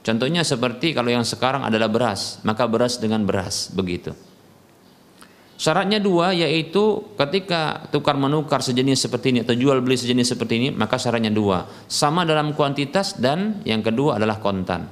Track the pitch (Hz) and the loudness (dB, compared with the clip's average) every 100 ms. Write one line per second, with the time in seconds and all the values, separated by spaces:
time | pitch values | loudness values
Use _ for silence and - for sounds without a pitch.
0 | - 113 127 175 156 131 123 113 165 123 | -2 -2 0 0 0 0 -2 -2 -2 0
1 | 120 120 120 - 127 135 113 110 110 113 | 0 0 0 -2 -2 0 0 2 2 2
2 | 120 98 - - 107 110 120 113 123 123 | 0 0 -8 -4 -4 0 0 2 0 0
3 | 110 110 98 98 95 - - 90 92 87 | -2 0 0 -2 -2 -6 -6 -4 -4 -4
4 | 78 71 - - - - _ _ - - | -8 -14 -20 -20 -20 -20 _ _ -20 -20
5 | - - - - - - - 165 190 214 | -20 -20 -20 -20 -20 -2 0 2 2 0
6 | 202 170 175 180 156 160 160 196 214 202 | 2 2 2 2 2 0 0 0 2 0
7 | - - 143 190 190 170 156 - - 147 | -6 -4 0 0 -2 -2 -2 -6 -4 0
8 | 147 139 135 151 139 135 131 123 135 131 | 2 2 2 0 0 -2 0 0 2 2
9 | 127 123 135 123 120 120 139 131 127 127 | 0 0 2 0 2 2 4 2 2 0
10 | 120 123 123 120 113 117 131 - 110 127 | 2 2 2 0 -2 0 0 0 0 0
11 | 120 113 110 107 104 90 - - - - | 0 0 0 2 2 0 -2 -14 -8 0
12 | 147 170 165 156 147 147 143 143 139 190 | 2 2 2 0 0 0 0 0 -2 -2
13 | 196 - 123 160 214 208 - 110 110 113 | -2 -2 0 0 -2 -4 -2 -2 0 0
14 | 147 110 107 104 104 95 90 87 - | 0 2 0 0 -2 -2 -2 -4 -6